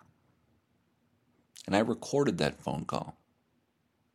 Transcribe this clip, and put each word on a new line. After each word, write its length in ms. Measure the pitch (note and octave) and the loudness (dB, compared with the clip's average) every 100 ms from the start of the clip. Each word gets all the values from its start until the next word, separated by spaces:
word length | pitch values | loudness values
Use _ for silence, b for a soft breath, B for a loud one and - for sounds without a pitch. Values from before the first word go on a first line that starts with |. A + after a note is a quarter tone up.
| - _ _ _ _ _ _ _ _ _ _ _ _ _ _ - - | -20 _ _ _ _ _ _ _ _ _ _ _ _ _ _ -18 0
And 100 | G2 | 2
I 40 | |
recorded 580 | A2+ A2+ - C#3 C3 F2 | 2 0 -2 2 2 2
that 220 | D2 C2+ | 0 0
phone 260 | - D2 - | -4 -4 -4
call. 320 | - - - _ _ _ _ _ _ _ _ _ | -6 -6 -12 _ _ _ _ _ _ _ _ _